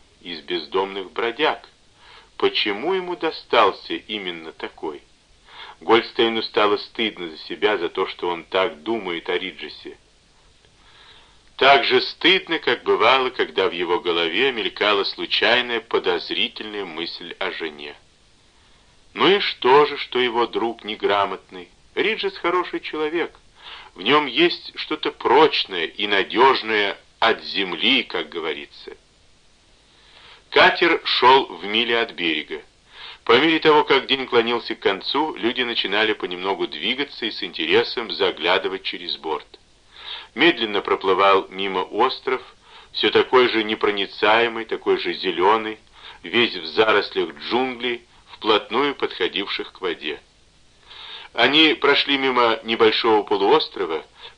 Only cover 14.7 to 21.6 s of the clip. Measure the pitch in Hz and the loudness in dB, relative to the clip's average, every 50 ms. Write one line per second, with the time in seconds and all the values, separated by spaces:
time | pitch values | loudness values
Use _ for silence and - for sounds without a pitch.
14.7 | - - 101 104 104 98 95 - - - 87 - - - 101 107 120 123 123 123 | -4 -2 0 2 2 2 0 -2 -4 -6 -6 -4 -2 0 2 2 2 2 2 -2
15.7 | 120 110 - - - 98 - - 87 82 - - 135 - 107 117 - - 113 107 | -4 -6 -4 -2 -2 -2 0 0 -2 -2 -4 -6 -4 -4 -4 -4 -6 -10 -12 -10
16.7 | 104 104 98 87 78 80 104 95 - - 87 85 - - 95 92 85 - 85 78 | -8 -8 -10 -8 -8 -8 -10 -10 -10 -12 -14 -16 -10 -8 -8 -8 -6 -6 -8 -8
17.7 | 76 71 71 73 73 - _ _ _ _ _ _ _ _ _ _ _ _ _ _ | -8 -12 -14 -16 -16 -18 _ _ _ _ _ _ _ _ _ _ _ _ _ _
18.7 | _ _ _ _ _ _ _ _ _ 101 123 165 196 202 - - - - - 127 | _ _ _ _ _ _ _ _ _ 0 2 2 2 2 0 -4 -6 -2 2 6
19.7 | 131 147 151 143 147 135 - - - 123 127 123 110 120 117 110 - 101 - 117 | 6 6 6 4 0 -6 -10 -4 -2 0 0 0 0 -2 -2 -2 -2 -2 -2 -2
20.7 | 113 - - 104 107 95 98 95 101 101 98 95 95 90 - - 95 92 | -4 -8 -10 -10 -8 -2 0 0 2 2 2 0 -2 -8 -12 -16 -18 -18